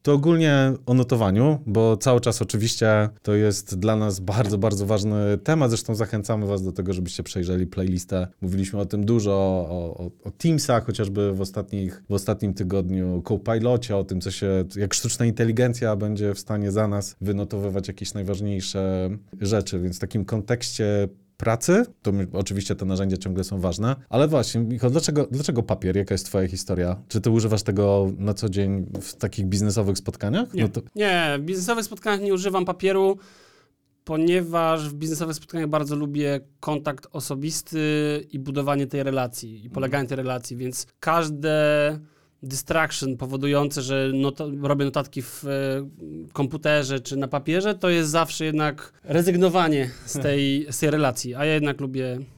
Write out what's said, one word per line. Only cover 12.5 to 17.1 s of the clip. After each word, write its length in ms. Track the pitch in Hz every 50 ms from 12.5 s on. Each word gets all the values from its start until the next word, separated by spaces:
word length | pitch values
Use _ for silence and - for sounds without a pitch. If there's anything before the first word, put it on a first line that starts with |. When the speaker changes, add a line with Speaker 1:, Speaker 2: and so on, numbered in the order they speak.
| 92
Speaker 1:
tygodniu, 680 | - 101 90 98 98 95 92 95 92 92 92 90 87 87
Copilocie, 680 | - 110 98 - 117 113 113 110 123 123 120 120 - 104
o 60 | 98 92
tym, 180 | - 95 92
co 100 | 85 98
się, 340 | 90 - 104 98 95 95 90 92 -
jak 180 | 98 101 92 -
sztuczna 320 | - - 117 - - 120
inteligencja 720 | 117 107 - 117 113 110 117 123 123 117 120 123 110 107
będzie 380 | 98 107 104 104 98 104 101 98
w 60 | -
stanie 320 | - - 107 104 104 101
za 160 | 98 107 110
nas 280 | 104 101 101 98 -